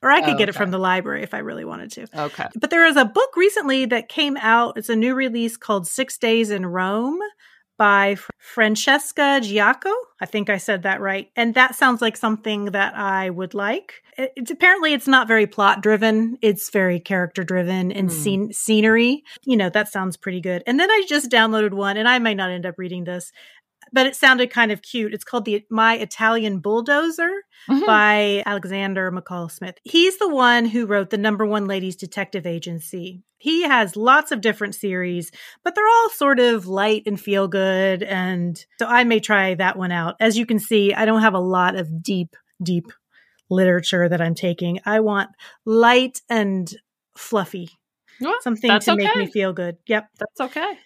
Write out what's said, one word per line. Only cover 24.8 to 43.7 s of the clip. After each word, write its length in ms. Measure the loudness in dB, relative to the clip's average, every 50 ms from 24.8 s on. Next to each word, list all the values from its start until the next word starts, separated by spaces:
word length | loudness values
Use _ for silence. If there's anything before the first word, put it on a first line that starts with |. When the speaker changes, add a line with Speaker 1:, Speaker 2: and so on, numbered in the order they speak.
| -8
Speaker 1:
cute. 300 | -10 -6 -4 -4 -4 -6
It's 120 | -8 -12
called 200 | -6 -6 -6 -4
the, 200 | -2 -4 -4 -6 _
My 240 | -2 2 2 2 2
Italian 640 | 0 -4 -10 -6 -2 0 0 0 0 -2 -2 -4 -4
Bulldozer 720 | -4 -2 -2 -2 0 0 0 0 0 -2 -2 -2 -4 -4 -4 -6 -10 _ _ _ -4 0
Speaker 2:
Mm-hmm. 160 | 0 2 4
Speaker 1:
by 560 | 4 4 6 6 6 4 4 2 2 0 -2 -2
Alexander 680 | -4 -6 -6 -6 -6 -6 -6 -4 -4 -2 -2 -4 -4 -4
McCall 360 | -6 -10 -10 -10 -10 -10 -10
Smith. 280 | -12 -12 -14 -14 -14 _ _
He's 340 | -2 2 2 2 2 2 0
the 100 | -2 -2
one 360 | 2 2 4 4 4 4 2
who 200 | 0 0 -2 -2
wrote 260 | 0 0 0 0 -2
the 60 | -4
Number 300 | -2 0 0 0 0 -2
One 200 | -2 -2 -2 -2
Ladies 280 | -2 -4 -4 -6 -6 -10
Detective 500 | -10 -14 -12 -8 -8 -8 -6 -6 -8 -6
Agency. 760 | -6 -6 -6 -8 -8 -10 -10 -12 -12 -12 -12 -12 -12 -14 -18 _ _ _ _
He 240 | _ -2 0 0 2
has 320 | 2 4 2 2 0 -2
lots 380 | -2 2 4 4 4 4 2 -4
of 80 | -2
different 340 | 0 -2 -2 -2 -4 -8 -8
series, 560 | -6 -6 -6 -4 -4 -4 -4 -4 -6 -8 -10 _ -20 -20 -20 -20 _ _
but 140 | -6 -2
they're 100 | 2 4 4
all 200 | 6 6 4 2
sort 300 | 0 0 2 2 4 4
of 260 | 4 4 2 0 -2
light 380 | -4 -2 0 2 2 0 0 0
and 140 | -4 -6 -6
feel 260 | -4 -2 0 0 0
good. 560 | 0 0 0 0 2 2 2 2 0 0 -2 -4
And 560 | -4 -4 -4 -2 -2 -2 -2 -2 -4 -6 -8 -12 _ _ _
so 60 | -4
I 180 | 2 4 4 4
may 160 | 6 2 2
try 340 | 2 2 2 2 2 2 0
that 220 | 0 0 -2 -2 -2
one 140 | -4 -4 -2
out. 240 | -2 -4 -4 -4 _
As 180 | 0 2 2
you 80 | 0 -2
can 140 | 0 -2 -2
see, 340 | -2 2 2 2 4 2 2
I 120 | 2 2
don't 160 | 2 2 4
have 140 | 4 2 2
a 40 | 2
lot 360 | -2 0 2 2 2 2 0
of 260 | -2 -6 -6 -8 -8 -6
deep, 320 | -4 -2 -2 -4 -6 _ -20 _ _ _ _
deep 300 | -4 -2 -2 -2 -2 -6 -16 _ _ _ _ _ _ _ _ _ _ _
literature 600 | 0 2 4 4